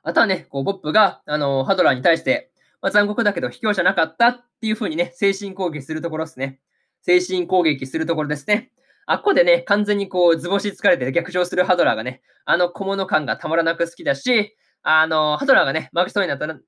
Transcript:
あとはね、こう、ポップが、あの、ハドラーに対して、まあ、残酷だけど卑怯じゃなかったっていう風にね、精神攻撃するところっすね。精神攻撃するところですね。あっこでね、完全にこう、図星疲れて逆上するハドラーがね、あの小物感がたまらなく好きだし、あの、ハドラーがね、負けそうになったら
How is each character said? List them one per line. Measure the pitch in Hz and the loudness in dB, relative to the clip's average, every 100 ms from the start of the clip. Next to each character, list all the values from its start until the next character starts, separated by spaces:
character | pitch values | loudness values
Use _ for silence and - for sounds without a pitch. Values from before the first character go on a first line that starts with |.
あ | - | -2
と | - | 0
は | 202 | 0
ね、 | 190 - | -2 -4
こ | 139 | -4
う、 | |
ポ | 139 | -4
ッ | 190 | -4
プ | 151 | 0
が、 | 208 196 - - | 2 2 0 -6
あ | 151 | -2
の、 | 143 135 135 | 0 0 0
ハ | 185 | 2
ド | |
ラ | 160 | 2
ー | 127 | 2
に | |
対 | 123 - | 2 0
し | |
て、 | 135 120 _ _ _ _ | 0 -4 _ _ _ _
ま | 196 | 0
あ、 | |
残 | 208 208 | 0 0
酷 | 214 | 0
だ | 208 | -2
け | 190 | -2
ど | 127 | -6
卑 | - 220 | -4 -4
怯 | |
じ | 202 | 0
ゃ | |
な | 180 | 0
か | 185 | 0
っ | 160 - | -4 2
た | 233 | 0
っ | 254 _ _ | 0 _ _
て | 220 | -4
い | |
う | 214 | -4
風 | 202 | -4
に | 156 | -4
ね、 | 175 | -6
精 | - 196 | 0 -2
神 | 196 202 | -2 -8
攻 | 185 180 | -6 -4
撃 | 147 | -6
す | 135 | -8
る | 160 | -6
と | 165 | -6
こ | 156 | -6
ろ | |
っ | 156 | -8
す | - | -6
ね。 | 135 135 _ _ _ _ | -8 -8 _ _ _ _
精 | - 180 | 2 2
神 | 180 185 175 | 2 -4 0
攻 | 185 | 0
撃 | 160 135 135 | 2 -2 -6
す | 156 | -6
る | 165 | -2
と | 160 | -2
こ | |
ろ | 147 | -2
で | 147 | -6
す | - | -2
ね。 | 208 - _ _ _ - | -4 -4 _ _ _ -4
あ | 185 | 0
っ | |
こ | 415 | 2
で | 277 | 4
ね、 | 175 170 | 4 4
完 | 175 208 202 | 2 0 2
全 | 202 | -2
に | 196 | -2
こ | 185 175 | 2 4
う、 | 165 | 4
図 | 170 | 0
星 | 196 202 | -2 -2
疲 | 196 202 | -2 0
れ | 170 | 2
て | 127 | 0
逆 | 131 - | -2 -2
上 | 180 | -4
す | 175 175 | -2 0
る | 185 | 2
ハ | 180 | 4
ド | |
ラ | 147 | 2
ー | 110 | 0
が | |
ね、 | 120 123 _ _ - | -6 -10 _ _ -2
あ | 170 | 0
の | 175 | 0
小 | - 196 | -2 -4
物 | 196 190 | -4 0
感 | 165 135 | -2 0
が | 107 | -6
た | 151 | 0
ま | 165 | 0
ら | |
な | 165 165 | 0 -2
く | 170 | -4
好 | |
き | - | -4
だ | 151 135 | -4 -2
し、 | 254 233 208 _ _ _ | 0 0 0 _ _ _
あ | 151 156 160 | 0 2 2
の、 | 160 151 147 | 0 0 0
ハ | 277 | 2
ド | 233 | 4
ラ | |
ー | 160 | 4
が | |
ね、 | 156 131 | -2 -4
負 | 165 180 | -2 -2
け | |
そ | 208 | -2
う | |
に | 180 | -2
な | 135 | -4
っ | |
た | 156 | -6
ら | 156 | -8